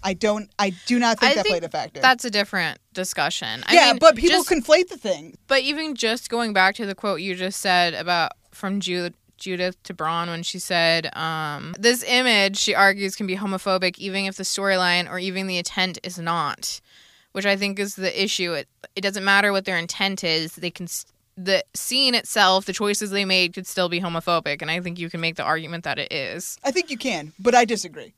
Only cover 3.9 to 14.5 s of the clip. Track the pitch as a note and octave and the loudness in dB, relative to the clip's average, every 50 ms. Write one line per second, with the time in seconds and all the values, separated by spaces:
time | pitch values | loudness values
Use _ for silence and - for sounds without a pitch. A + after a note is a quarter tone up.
3.9 | A#3+ B3 D4+ D#4+ D4 A3 C#4 F4 D#4 F#4 - - F#4+ D4+ A3+ - D4+ F4 F4+ F#4 | 6 8 8 8 8 8 4 4 4 4 4 2 0 0 6 6 6 6 6 0
4.9 | F#4+ C#4 - G#3 F3+ D3 D#3 E3 F#3 _ _ - C4+ C4+ C4 C#4 D4 D4+ D#4 D#4 | -6 -8 -4 -4 -4 -4 -6 -18 -20 _ _ 0 2 2 2 0 -4 -4 -4 -6
5.9 | C#4 - A#3 A3 A3+ A3+ - - A#3 A#3 A#3 A3 G#3 F#3+ F#3 F#3+ G3 - A3+ G3 | -4 -2 -2 -2 -2 -2 -6 -6 -4 -2 -2 0 4 4 4 4 2 0 -8 -8
6.9 | F#3+ - - G#3 F#3+ D3+ F#3 G3 F3+ F3+ F#3 F#3+ G3 - - G3 F3+ F3+ F3 E3+ | -6 -4 -4 -4 -4 -2 -4 -6 -6 -4 -6 -6 -6 -4 0 2 4 4 4 2
7.9 | D#3 - E3 F3 F3 E3+ D#3+ - - _ _ _ _ - - F#3+ G3 G3+ F3+ F#3 | 0 -4 -2 -2 0 0 0 -2 -4 _ _ _ _ -8 -6 -4 -4 -4 -4 -2
8.9 | F3+ F3+ F3 F3 - _ _ _ _ _ - F#3+ F#3 F3 F3+ F#3 F3+ _ _ - | -4 -4 -4 -6 -8 _ _ _ _ _ -10 -8 -4 -4 -4 -4 -4 _ _ -16
9.9 | F3+ - D#3 D#3+ E3 E3+ E3+ F3 E3+ E3 F3 - - F3+ - - F#3 E3+ E3 E3 | -10 -4 -4 -2 -2 -2 -4 -4 -6 -8 -8 -8 -8 -8 -4 0 2 4 4 4
10.9 | E3 E3 D#3+ - - - D#3+ D#3+ D#3+ D#3+ D#3 D3 D3 C#3+ C3+ D#3 F3+ - G3+ A#3 | 4 2 0 -4 -8 -6 -6 -6 -4 -4 -4 -6 -6 -8 -10 -12 -10 4 4 4
11.9 | B3 A#3+ - - B3 B3 B3+ B3 A3 G3+ G3 G3 G3 - - A3 G3+ - G3 G3 | 4 4 0 2 2 4 4 4 4 4 4 2 0 -2 -2 0 4 6 6 6
12.9 | G3 G3+ G3 F#3+ - - G#3 F#3 F#3 G3 G#3 G3 F#3+ F#3 - G3 F#3+ F#3+ F#3 F3+ | 4 2 -2 -4 -4 -6 -4 -4 -4 -4 -4 -4 -4 -2 0 0 0 0 0 -2
13.9 | F3 - F#3+ G3 F#3+ G3 G3 G3 F#3+ - F#3 - | -4 -4 -10 -6 -4 -4 -4 -4 -6 -6 -6 -4